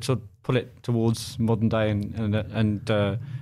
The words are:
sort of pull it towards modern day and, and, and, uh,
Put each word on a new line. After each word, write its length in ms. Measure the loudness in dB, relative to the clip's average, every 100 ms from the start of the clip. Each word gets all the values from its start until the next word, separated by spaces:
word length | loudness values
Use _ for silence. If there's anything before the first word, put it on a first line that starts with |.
sort 160 | 0 -2
of 240 | -4 -12
pull 120 | -2 0
it 240 | -2 -8
towards 540 | -2 2 2 0 -4 -2
modern 300 | 0 2 2
day 200 | 2 2
and, 240 | 0 -2 -4
and, 200 | 0 0
and, 560 | -2 0 0 0 0
uh, 240 | 2 2 0 -6 -10